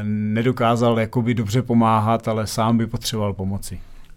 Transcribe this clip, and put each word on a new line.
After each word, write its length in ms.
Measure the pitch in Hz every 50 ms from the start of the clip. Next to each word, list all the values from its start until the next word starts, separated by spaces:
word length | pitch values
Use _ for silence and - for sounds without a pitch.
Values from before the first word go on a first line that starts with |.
| 104
nedokázal 960 | 107 107 104 107 107 107 110 113 131 123 - 120 113 120 113 120 117 117 113
jakoby 340 | 110 107 - 127 113 120 117
dobře 280 | 107 113 98 104 127
pomáhat, 680 | 120 120 120 117 113 110 113 110 104 113 117 113 -
ale 200 | 117 110 110 107
sám 300 | 101 - - 110 113 113
by 100 | 113 113
potřeboval 460 | 113 123 117 - - 117 110 104 101 92
pomoci. 460 | 95 95 98 101 95 - - 92 87 - - - - - - -